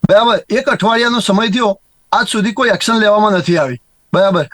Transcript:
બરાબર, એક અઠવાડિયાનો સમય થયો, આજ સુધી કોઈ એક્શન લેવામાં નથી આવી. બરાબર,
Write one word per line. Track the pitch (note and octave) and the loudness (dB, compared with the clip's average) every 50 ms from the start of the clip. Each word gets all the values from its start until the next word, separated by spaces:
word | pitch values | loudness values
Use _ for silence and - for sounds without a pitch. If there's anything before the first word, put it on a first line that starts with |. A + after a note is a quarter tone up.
| - - | 0 4
બરાબર, | G3 G#3 A#3 A#3 A3 F3+ - - | 4 4 4 2 0 -2 -2 -2
એક | F#3+ B3+ C4 C#4+ | -2 -2 0 -2
અઠવાડિયાનો | A#3+ - F#3 A3 A3+ A#3 A#3+ A#3+ A#3+ A#3+ | -2 -2 0 0 0 0 0 0 -2 -2
સમય | - - F#3+ G3+ A3+ A#3+ | -2 0 0 0 0 0
થયો, | F#3 B3 A#3 G3+ G3 - _ _ _ _ _ - - | -2 0 0 -2 -2 -4 _ _ _ _ _ -4 -2
આજ | A3 A#3 - | -2 -2 -2
સુધી | - G#3+ F#3+ A#3 G3+ | -2 -2 -2 -2 -2
કોઈ | - B3+ A#3 | -2 0 0
એક્શન | F#3+ - - - A3+ | 0 0 -2 -2 0
લેવામાં | A3+ G#3+ G#3 G#3 G#3+ G#3+ G#3+ G3 | 0 2 2 2 2 2 2 0
નથી | F3+ D#3+ F3 F3 | 0 0 0 0
આવી. | E3 D3 C3 B2 A#2+ _ _ _ _ _ - - | 0 0 -2 -4 -10 _ _ _ _ _ -4 0
બરાબર, | F3 G3 G3 F#3+ E3+ D3 - | 0 2 2 2 0 -2 -4